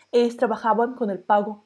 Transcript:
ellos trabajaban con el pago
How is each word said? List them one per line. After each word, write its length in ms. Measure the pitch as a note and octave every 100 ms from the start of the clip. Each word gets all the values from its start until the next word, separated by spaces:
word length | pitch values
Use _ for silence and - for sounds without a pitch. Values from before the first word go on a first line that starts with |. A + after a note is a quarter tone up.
| _
ellos 280 | A#3+ A#3+ A#3
trabajaban 560 | A#3+ A3 A3+ G#3+ A#3
con 160 | B3+ G#3+
el 80 | F#3
pago 440 | - G#3 G3+ G#3